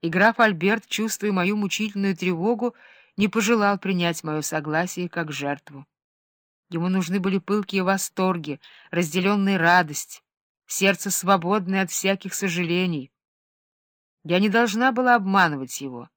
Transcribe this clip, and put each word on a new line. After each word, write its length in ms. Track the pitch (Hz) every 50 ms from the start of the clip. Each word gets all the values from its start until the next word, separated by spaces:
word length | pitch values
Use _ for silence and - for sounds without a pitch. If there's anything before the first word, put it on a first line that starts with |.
И 80 | - 165
граф 300 | 165 180 196 220 226 -
Альберт, 480 | 233 214 202 160 160 196 214 226 - _
чувствуя 440 | - - 214 226 - - - 214
мою 260 | 202 185 175 185 208 214
мучительную 580 | 208 196 - - 214 214 202 202 196 196 190
тревогу, 600 | - - 180 180 165 170 214 240 214 226 247 - _ - - - _ _ _ _ -
не 100 | 202 208
пожелал 500 | - 220 214 196 240 226 208 202 202 190
принять 460 | - 190 196 180 175 170 165 165 -
мое 180 | 156 151 156
согласие 680 | 151 - - 156 147 156 151 160 175 175 - - 180 170
как 220 | - 170 170 160
жертву. 540 | 147 135 143 143 143 139 _ - 147 139 139 _ _ _ _ _ _ _ _ _ _ _ _ _ _ _ _ _
Ему 180 | - 165 170 180
нужны 320 | 185 190 180 156 180 202
были 200 | 180 196 190 196
пылкие 420 | - - 202 214 202 - - 196 185
восторги, 760 | 180 196 190 - - _ - 190 185 185 175 156 151 143 - _ - - - - _
разделенная 680 | - 170 175 160 147 185 180 196 208 202 196 196 196 185
радость, 680 | 165 170 175 180 175 147 147 - - _ - - _ _ _ _ _ _ _ _ _ _
сердце, 420 | - - 190 190 196 190 - 202
свободное 720 | 185 - - 175 196 190 165 175 202 214 185 175 190 190
от 80 | 190 180
всяких 460 | - - - 190 196 196 - 196 -
сожалений. 760 | - - 190 170 170 180 165 170 180 185 185 170 147 127 139 _ _ _ _ _ _ _ _ _ _ _ _ _ _ _ _ _ _ _ _ _ _ _
Я 160 | 156 170 180
не 100 | 202 214
должна 420 | 190 233 240 233 190 220 240 262
была 240 | 254 226 254 254 240
обманывать 680 | 233 196 190 190 196 180 170 147 139 131 127 - -
его. 280 | 139 135 127 120 120 - _